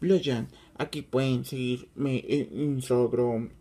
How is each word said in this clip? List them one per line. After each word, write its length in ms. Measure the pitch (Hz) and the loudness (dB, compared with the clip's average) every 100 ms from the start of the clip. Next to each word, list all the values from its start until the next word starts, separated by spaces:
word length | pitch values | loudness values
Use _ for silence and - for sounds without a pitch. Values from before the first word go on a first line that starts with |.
Blue 180 | 175 185 | 2 2
John. 240 | 143 120 104 - - - | 2 -2 -4 -12 -20 -6
Aquí 260 | 151 151 | -6 -4
pueden 420 | - 131 135 127 127 | -2 0 2 0 -2
seguirme 800 | 131 123 123 - - 139 127 - | -4 -2 -4 -6 -4 -2 -2 0
en 320 | 143 - 98 | 0 0 -2
Instagram 920 | 147 135 127 123 117 120 120 113 113 - | -2 -2 2 2 4 2 2 0 -4 -6